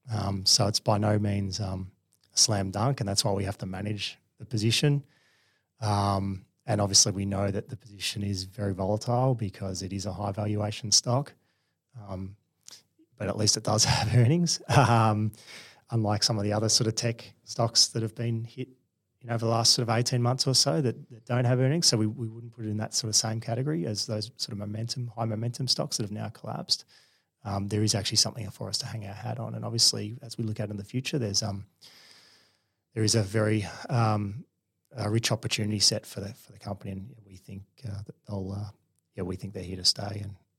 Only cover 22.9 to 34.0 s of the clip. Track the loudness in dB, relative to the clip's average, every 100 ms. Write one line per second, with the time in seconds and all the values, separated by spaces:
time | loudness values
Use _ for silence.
22.9 | -4 0 0 0 -2 -2 -2 -2 -2 -2
23.9 | -4 -4 -4 -6 -8 -10 -8 -8 -6 -6
24.9 | -6 -6 -4 -4 -2 -4 -4 -2 0 -2
25.9 | -4 -4 -6 -8 -10 -10 -8 -4 -4 -4
26.9 | _ _ _ _ _ -6 -4 0 2 2
27.9 | 2 0 0 0 -2 -10 -8 -6 -6 -6
28.9 | -8 -10 -10 -8 -6 -6 -8 -6 2 2
29.9 | 2 -4 -8 -12 -6 -4 -4 -4 -6 -6
30.9 | -6 -2 -2 0 -2 -2 -6 -10 _ -20
31.9 | -20 -20 -20 -20 _ _ _ _ _ _
32.9 | 0 2 4 2 2 2 2 -2 -8 -2
33.9 | 2